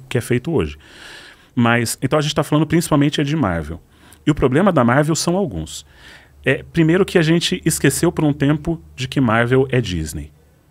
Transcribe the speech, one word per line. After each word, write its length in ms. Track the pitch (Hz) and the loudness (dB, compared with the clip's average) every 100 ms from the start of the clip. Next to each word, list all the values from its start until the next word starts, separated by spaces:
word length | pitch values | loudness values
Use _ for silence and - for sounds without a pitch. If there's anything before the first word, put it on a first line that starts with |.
| - | -6
que 80 | 120 | -6
é 40 | |
feito 300 | - 123 165 | -2 -4 -2
hoje. 240 | 143 76 73 - - - - - - _ - | -2 -4 -8 -20 -20 -20 -20 -20 -20 _ 0
Mas, 440 | 120 120 117 - | 2 2 0 -4
então 160 | 135 151 | -2 0
a 40 | |
gente 120 | 147 | 0
tá 100 | 151 | -2
falando 220 | 147 151 156 | 0 0 2
principalmente 560 | 160 - 147 143 - | 0 2 2 2 0
é 20 | |
de 120 | 143 160 | -2 0
Marvel. 440 | 101 85 73 82 _ _ - - - | -2 -2 -6 -12 _ _ -20 -4 -2
E 60 | |
o 40 | 147 | 0
problema 360 | 135 135 202 | 2 2 4
da 120 | 160 | 4
Marvel 320 | 117 135 156 156 | 4 4 2 0
são 220 | - 180 | -2 -2
alguns. 480 | 175 82 78 - - - - - - - | -4 -6 -10 -14 -20 -20 -20 -20 -20 -6
É, 200 | 131 139 - | -2 -2 -2
primeiro 320 | 170 156 180 190 | 0 2 2 2
que 140 | 185 | 2
a 20 | |
gente 400 | 160 170 - 185 | 2 2 0 -2
esqueceu 480 | 165 - 143 - 170 | -2 0 0 2 0
por 140 | 165 151 | 0 -2
um 80 | |
tempo 480 | 147 143 151 160 160 - - | 0 0 0 -2 -6 -10 -12
de 120 | 131 | -6
que 140 | 147 | 0
Marvel 460 | 120 113 120 131 135 | 2 2 2 2 2
é 100 | 127 | 0
Disney. 520 | 101 85 78 78 71 - _ _ _ | -2 -4 -6 -8 -12 -18 _ _ _